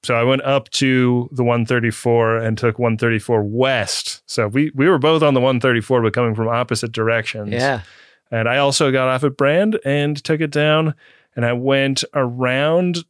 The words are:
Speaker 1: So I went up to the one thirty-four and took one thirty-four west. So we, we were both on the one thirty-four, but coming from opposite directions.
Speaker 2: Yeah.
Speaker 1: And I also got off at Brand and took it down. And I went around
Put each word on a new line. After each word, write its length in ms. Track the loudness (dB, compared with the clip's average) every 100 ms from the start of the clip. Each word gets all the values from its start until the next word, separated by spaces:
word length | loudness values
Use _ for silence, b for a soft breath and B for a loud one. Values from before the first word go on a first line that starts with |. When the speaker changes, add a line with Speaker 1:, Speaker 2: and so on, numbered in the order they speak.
Speaker 1:
So 100 | -2 0
I 80 |
went 180 | 2 0
up 260 | 0 -2 -2
to 580 | -2 0 2 2 0 -2
the 140 | -2
one 200 | 0 0
thirty-four 720 | 0 0 0 -2 0 2 2 0
and 200 | -2 0
took 220 | -2 0
one 180 | -2 0
thirty-four 460 | 0 -2 0 -2
west. 800 | 0 0 0 0 -2 -6 -8 -12 -8
So 220 | -4 -2
we, 240 | 0 -2
we 140 | 0 2
were 100 | 4
both 240 | 2 2
on 120 | 4
the 60 | 4
one 200 | 2 2
thirty-four, 420 | 2 0 2 2
but 120 | 2
coming 200 | 0 -2
from 140 | -2 -2
opposite 420 | -2 -2 -4 -4
directions. 640 | -2 0 0 -2 -10 -6
Speaker 2:
Yeah. 300 | -2 -2 -2 -8 B B B _
Speaker 1:
And 160 | -2 0
I 80 | 2
also 320 | 2 2 2
got 160 | 2 0
off 160 | 0
at 140 | -2 2
Brand 420 | 2 2 0 0
and 380 | -2 -2 -2 -4
took 180 | -4 -2
it 100 | -2
down. 460 | 0 2 2 0 -4 b b b -4
And 100 | -2
I 60 |
went 500 | 0 0 2 0 -2 -4
around 920 | -2 -2 -2 -2 0 0 0 0 -4